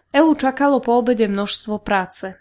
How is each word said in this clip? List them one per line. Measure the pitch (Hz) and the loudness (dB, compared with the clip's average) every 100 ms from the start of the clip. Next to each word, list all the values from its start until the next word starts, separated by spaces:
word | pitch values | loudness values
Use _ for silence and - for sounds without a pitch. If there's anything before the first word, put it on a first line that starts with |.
| _ 277 | _ 2
Elu | 320 | 4
čakalo | 302 262 269 285 269 | 2 -2 0 2 2
po | 247 240 | 2 0
obede | 240 233 208 | 2 0 0
množstvo | 196 202 - - 214 | -2 -4 -6 -6 -8
práce, | - 196 185 - 190 185 | -2 -2 -2 -8 -12 -14